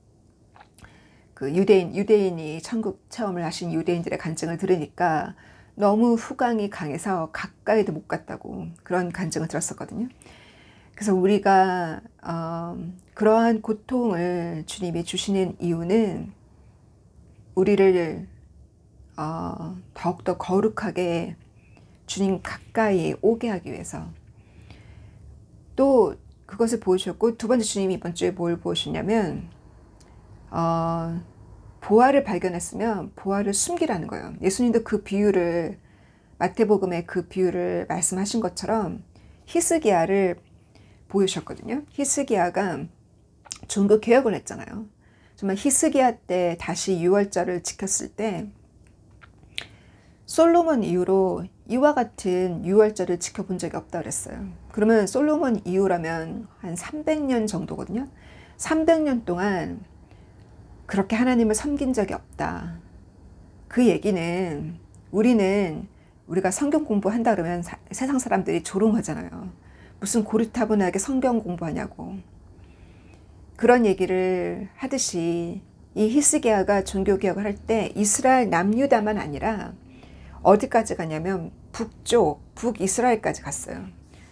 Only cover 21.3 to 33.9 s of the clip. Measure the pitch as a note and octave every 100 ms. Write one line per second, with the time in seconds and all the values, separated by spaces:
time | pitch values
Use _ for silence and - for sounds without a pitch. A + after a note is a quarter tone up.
21.3 | E3+ - _ - - - - - - G3
22.3 | F#3 - - - - A3 F#3+ D#3+ D3 -
23.3 | A3+ A#3 F#3+ D3+ - E3+ D3 E3 E3 -
24.3 | - - - - - - - - - -
25.3 | - - - - - C#4 C4 F#3 - -
26.3 | - - G3 A3+ A3+ G3 F#3 F#3 E3+ A#3
27.3 | A#3 A3 B3 G#3+ G3+ F#3+ F#3 F3+ E3+ F3+
28.3 | F#3 E3+ E3+ F3 E3+ - D#3+ D#3 A3+ F#3
29.3 | C#3+ - - - - - - - - -
30.3 | - - E3 E3 E3 E3 E3 E3 E3+ E3+
31.3 | - - - - - - G#3+ B3+ C#4+ C4
32.3 | F3+ F#3 F3 - - A3 G#3 F#3+ - G3
33.3 | G3 G3+ G3+ - E4+ D#4+